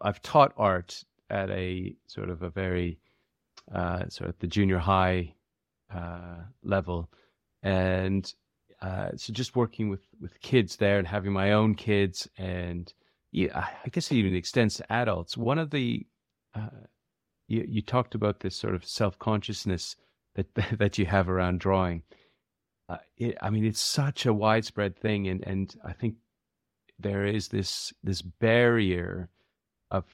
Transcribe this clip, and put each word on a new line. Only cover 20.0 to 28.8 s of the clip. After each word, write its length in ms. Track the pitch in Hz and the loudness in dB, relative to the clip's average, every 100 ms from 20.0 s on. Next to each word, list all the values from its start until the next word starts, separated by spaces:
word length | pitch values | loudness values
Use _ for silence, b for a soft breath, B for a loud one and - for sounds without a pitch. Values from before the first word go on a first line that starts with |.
| _ _ _ - | _ _ _ -6
that, 180 | 95 - | -4 -2
<laughs> 220 | 98 107 | -2 2
that 200 | 104 - | 2 2
you 80 | 90 | 2
have 240 | 98 92 | 4 2
around 300 | 92 90 90 | 2 0 0
drawing. 440 | 90 95 92 85 - b b b _ _ _ _ - | 2 2 2 -2 -8 b b b _ _ _ _ -14
Uh, 80 | 87 - - | -14 -14 -6
it, 200 | 117 - | -4 -4
I 80 | 98 | -2
mean, 160 | 107 110 | 2 2
it's 160 | 107 | 0
such 440 | - - 139 - 127 | 0 0 0 0 2
a 80 | |
widespread 600 | 107 107 113 110 - 101 92 | 4 4 4 2 -2 -2 -2
thing, 300 | 110 104 98 | -2 0 0
and, 160 | 95 92 | -2 -2
and 300 | 95 95 - | -4 -4 -6
I 100 | - | -14
think 220 | 90 117 110 _ _ _ _ _ _ _ - | -6 -4 -6 _ _ _ _ _ _ _ -8
there 260 | 101 101 101 | -4 0 0
is 240 | 107 - | 0 -2
this, 420 | 104 95 - - - | -2 -2 -6 -10 -8
this 180 | - 92 | -6 -6
barrier 1080 | 90 - 113 117 120 117 | -6 0 4 6 6 6